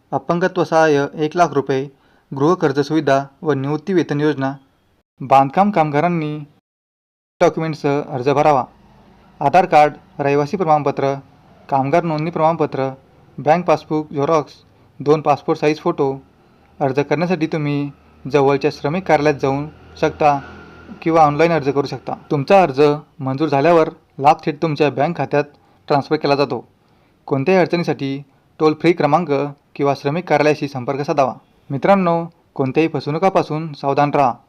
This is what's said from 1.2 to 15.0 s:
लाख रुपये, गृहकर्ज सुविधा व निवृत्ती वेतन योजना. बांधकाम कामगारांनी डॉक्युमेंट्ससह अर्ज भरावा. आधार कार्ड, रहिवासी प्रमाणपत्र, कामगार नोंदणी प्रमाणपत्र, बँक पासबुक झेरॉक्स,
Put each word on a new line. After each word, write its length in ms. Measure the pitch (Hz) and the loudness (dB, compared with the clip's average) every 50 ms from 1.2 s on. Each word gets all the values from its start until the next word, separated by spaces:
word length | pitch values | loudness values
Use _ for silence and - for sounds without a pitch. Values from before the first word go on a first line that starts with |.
| 151 151 151 | -6 -2 0
लाख 120 | 180 175 151 | 0 0 2
रुपये, 360 | 135 139 135 - 139 131 139 143 - _ _ _ _ _ _ _ 147 | 2 0 -2 0 -2 -4 -4 -6 -12 _ _ _ _ _ _ _ -4
गृहकर्ज 460 | 135 139 165 180 180 165 147 135 143 | 0 0 0 2 2 0 0 0 -2
सुविधा 440 | 143 - 151 160 151 143 135 135 139 139 _ _ | -2 0 -2 -2 2 2 2 0 0 -4 _ _
व 100 | - 156 | -4 -2
निवृत्ती 400 | 143 135 131 139 151 147 147 - | -2 -2 -2 -4 -6 -6 -4 -2
वेतन 280 | 190 170 143 - 151 147 | -2 0 0 0 -2 -2
योजना. 320 | 151 151 147 131 135 135 139 139 _ _ _ _ _ _ _ _ _ _ _ - | 0 -2 -2 -2 -4 -6 -6 -10 _ _ _ _ _ _ _ _ _ _ _ -16
बांधकाम 500 | 143 120 131 135 135 139 - 180 196 208 | -2 2 4 4 4 2 2 0 0 2
कामगारांनी 680 | 202 170 156 151 143 147 156 175 175 165 151 151 151 151 147 - _ _ _ _ _ _ _ _ _ _ _ _ _ _ _ _ _ _ | 2 0 0 0 0 0 0 0 -2 -2 -4 -6 -8 -10 -12 -16 _ _ _ _ _ _ _ _ _ _ _ _ _ _ _ _ _ _
डॉक्युमेंट्ससह 640 | 175 165 - 170 160 160 151 - - 143 139 147 | 2 2 2 0 -4 -6 -6 -2 -2 0 0 -2
अर्ज 260 | 147 - 151 127 120 143 | -2 -6 -8 -4 -2 0
भरावा. 360 | 139 143 151 156 147 127 117 - _ _ _ _ _ _ _ _ _ _ _ _ _ - | 2 4 4 4 4 2 0 -4 _ _ _ _ _ _ _ _ _ _ _ _ _ -4
आधार 260 | 147 139 151 180 185 | -2 4 4 4 4
कार्ड, 260 | 180 170 151 151 151 139 - - _ _ - | 6 6 6 6 4 2 -4 -16 _ _ -4
रहिवासी 380 | 143 139 143 143 147 143 - | -2 0 0 0 0 -2 -4
प्रमाणपत्र, 580 | 190 190 156 151 151 139 143 139 143 135 135 139 135 - _ _ _ _ _ - _ _ - | -4 0 2 2 2 2 -2 -2 -2 -2 -2 -2 -4 -10 _ _ _ _ _ -20 _ _ -2
कामगार 340 | 139 135 131 139 143 175 | -2 -2 0 0 0 0
नोंदणी 280 | 170 170 156 151 151 170 | 0 0 -4 -4 -4 -4
प्रमाणपत्र, 640 | 170 165 156 160 165 165 151 139 - 135 135 135 131 - _ _ _ _ _ _ _ - | -2 0 0 0 2 0 -2 -2 -2 -4 -6 -6 -6 -10 _ _ _ _ _ _ _ -4
बँक 280 | 131 143 156 180 175 | 0 0 0 2 2
पासबुक 460 | 180 151 147 - - 160 156 151 151 | 0 0 0 0 -4 -4 -4 -4 -4
झेरॉक्स, 400 | - 143 139 156 165 156 139 - - _ _ _ _ _ _ _ _ - | -4 -4 0 2 0 0 0 -4 -10 _ _ _ _ _ _ _ _ -4